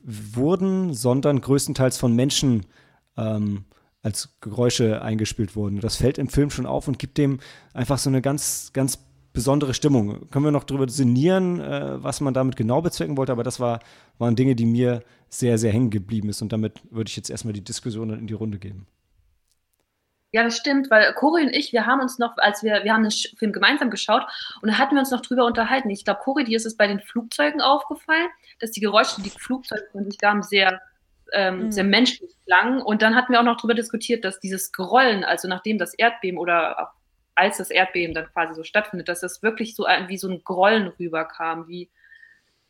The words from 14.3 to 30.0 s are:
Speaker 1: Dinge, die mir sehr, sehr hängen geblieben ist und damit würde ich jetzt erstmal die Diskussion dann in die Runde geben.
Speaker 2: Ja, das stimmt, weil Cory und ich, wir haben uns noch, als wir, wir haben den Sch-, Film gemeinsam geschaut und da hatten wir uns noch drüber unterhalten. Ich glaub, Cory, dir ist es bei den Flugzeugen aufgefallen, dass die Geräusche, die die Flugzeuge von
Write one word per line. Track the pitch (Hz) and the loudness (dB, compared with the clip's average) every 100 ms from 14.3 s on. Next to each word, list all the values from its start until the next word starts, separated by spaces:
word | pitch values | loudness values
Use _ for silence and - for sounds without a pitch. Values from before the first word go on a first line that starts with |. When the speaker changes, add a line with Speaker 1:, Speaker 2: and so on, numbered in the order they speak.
| 117 | 2
Speaker 1:
Dinge, | 131 120 | 2 2
die | 117 | 2
mir | 120 123 120 - _ _ | 2 2 0 -6 _ _
sehr, | - 123 110 | -4 0 2
sehr | 113 | 2
hängen | 110 120 | 2 0
geblieben | 104 98 110 101 | -2 -4 -4 -4
ist | - | -6
und | 104 | -4
damit | 110 107 - - | -2 -4 -6 -10
würde | 113 107 | -8 -6
ich | - | -8
jetzt | - | -10
erstmal | - 113 | -8 -8
die | 104 | -8
Diskussion | 95 - 127 107 110 | -10 -10 -8 -6 -6
dann | 110 | -6
in | 110 | -8
die | |
Runde | 107 110 95 | -6 -6 -6
geben. | 98 95 95 _ _ _ _ _ _ _ _ _ _ _ _ _ _ | -10 -14 -18 _ _ _ _ _ _ _ _ _ _ _ _ _ _
Speaker 2:
Ja, | 220 | 0
das | 233 233 | 0 0
stimmt, | 285 277 262 | 0 0 6
weil | 220 208 | 6 6
Cory | - 294 339 | 4 2 4
und | 277 | 2
ich, | 262 - | 0 -2
wir | 233 220 | 0 2
haben | 269 | 0
uns | 254 - | 0 -2
noch, | 233 - | -4 2
als | 208 208 | 2 2
wir, | 220 202 | 0 2
wir | 202 | 4
haben | 220 | 4
den | 214 | 4
Sch-, | - - - | 0 -6 -4
Film | 214 | -4
gemeinsam | 196 202 294 254 | 2 2 4 0
geschaut | 202 - 233 - - - - | -2 0 0 0 -10 -14 -6
und | 214 | 0
da | 208 | 2
hatten | 269 277 | 2 2
wir | |
uns | 262 | 2
noch | 247 | -2
drüber | - 254 | -2 2
unterhalten. | 240 233 220 269 226 | 2 2 0 0 -2
Ich | 202 | -4
glaub, | - 196 | -4 -2
Cory, | - 285 | -2 -2
dir | 233 220 | 0 -2
ist | 220 | -2
es | 220 | 2
bei | 202 | 2
den | 196 | 0
Flugzeugen | - 240 226 - 294 294 | -4 -8 -4 -2 0 2
aufgefallen, | 254 294 - 302 - 320 349 - _ - | 2 2 0 -8 -2 0 0 -6 _ -12
dass | 226 | -10
die | 208 | -4
Geräusche, | 202 214 262 - | 2 4 2 -2
die | 196 | -10
die | - | -10
Flugzeuge | - 262 - 214 - | -6 -6 -6 -10 -8
von | 196 | -8